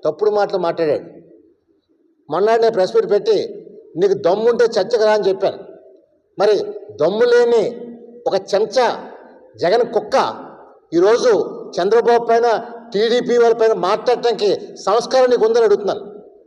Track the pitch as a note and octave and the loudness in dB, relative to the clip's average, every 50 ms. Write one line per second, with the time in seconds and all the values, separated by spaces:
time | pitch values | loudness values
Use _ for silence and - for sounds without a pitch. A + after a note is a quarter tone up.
0 | _ D#3 D3+ - G#3 G#3 G#3 G#3 G3+ F#3 G3 F#3 F3 E3+ E3 E3 E3 D3+ C3+ G#2 | _ -6 -4 0 -2 0 0 0 -2 -2 -2 -4 -4 -4 -2 -2 -2 -2 -2 -2
1 | F2 - - - - - - _ _ _ _ _ _ _ _ _ _ _ _ _ | -4 -12 -20 -20 -20 -20 -20 _ _ _ _ _ _ _ _ _ _ _ _ _
2 | _ _ _ _ _ _ D3 E3+ G3 A3 A3+ A#3 A3+ A3+ - F3 F#3 F#3 - A3+ | _ _ _ _ _ _ -4 0 0 2 2 2 2 2 2 0 -2 0 0 0
3 | G#3 F3+ G3 G3+ - A4 G#4+ - - - - - - - - - - - - D#3 | 0 2 0 0 2 2 0 0 0 -6 -10 -16 -18 -20 -20 -20 -20 -14 -4 -2
4 | F#3 G3 F#3 - - E3 F#3 G#3 A3 A#3 A#3+ A3 A#3+ A3+ - - F#3 G#3+ B3 A3 | 0 0 0 0 0 0 0 2 2 0 2 2 2 2 2 -2 -2 0 0 2
5 | G#3+ G#3+ G#3+ G#3+ F#3+ G3 F#3 - G3 E3 - - - - - - - - - - | 2 2 2 2 2 0 -2 0 -2 -4 -4 -6 -16 -20 -20 -20 -20 -20 -20 -20
6 | _ _ _ _ _ _ _ - F#3 A3 G#3 F3 - - - - - - - - | _ _ _ _ _ _ _ 0 2 2 2 2 0 -6 -10 -14 -16 -18 -6 -2
7 | C#3+ E3+ G3 A3 A#3+ A#3+ A#3+ A#3+ A#3+ A#3+ A#3 A3+ F#3+ C3 A#2 - - - - - | -2 -2 2 2 2 4 4 4 4 4 2 2 0 0 -6 -10 -16 -16 -18 -18
8 | - - - - - - F3+ G3 F#3+ - - G3 G#3+ G#3 G#3+ B3+ B3 A3 D3 - | -20 -20 -20 -8 -6 -4 -4 -4 -4 -2 -2 -2 -2 0 0 0 0 0 -2 -4
9 | - - - - - - - - - - _ - - E3+ G3 A#3+ A#3 - - G#3 | -10 -18 -20 -20 -20 -20 -20 -20 -20 -20 _ -4 0 0 2 2 0 0 -2 -4
10 | G#3 - - C4 F#3+ A#2 G#2 - - - - - - - - _ _ _ - E3+ | -4 0 -2 0 0 0 -4 -10 -16 -18 -20 -20 -20 -20 -20 _ _ _ 0 2
11 | F3+ G3+ A3+ B3 - B3 G#3+ E3+ C3 - - - - - - - E3+ G3 A3 A#3 | 4 4 4 4 4 2 2 2 0 -4 -8 -14 -16 -10 -6 -4 -2 2 2 2
12 | A3 A3+ A#3+ A#3 A#3 A3 A3+ A#3 A#3 A#3+ A3 F#3 - - - - - - - G3 | 4 4 2 2 2 2 0 2 2 2 0 -2 -4 -10 -16 -18 -20 -8 -4 -2
13 | G#3+ A#3 A#3 B3 - B3 A#3+ A#3+ A#3 A#3 A3+ A#3 A3 A3 A3 F#3 F3 F3+ G#3 G#3+ | 0 0 0 -2 0 0 2 4 4 4 4 2 2 2 2 0 0 -2 -2 -2
14 | - B3 A#3+ - - A#3+ A3 E3+ G3 G3+ E3 - - - - - - G3 G3 A#3 | 0 -2 -2 0 0 -2 -2 0 0 -2 -2 -2 -6 -14 -18 -8 -4 -2 0 0
15 | A3+ A#3 - C4 B3+ B3 B3 G#3+ G3+ A3 A3+ A#3 A3+ G#3+ G3+ - G#3 F#3+ D3 - | -2 0 2 2 2 4 2 2 2 2 2 2 2 2 2 0 0 -4 -6 -6
16 | - - - - - - - - _ | -8 -16 -18 -20 -20 -20 -20 -20 _